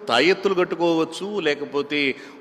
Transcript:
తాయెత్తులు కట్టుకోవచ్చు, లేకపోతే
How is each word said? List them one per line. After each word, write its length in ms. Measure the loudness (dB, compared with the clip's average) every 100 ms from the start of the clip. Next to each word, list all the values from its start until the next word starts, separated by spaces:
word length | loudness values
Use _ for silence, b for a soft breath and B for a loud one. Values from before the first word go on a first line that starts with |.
| 0
తాయెత్తులు 460 | 4 4 4 2
కట్టుకోవచ్చు, 840 | 2 0 0 2 2 0 -4 -8 -2
లేకపోతే 720 | -2 -2 -2 -4 -2 0 0 -2 B B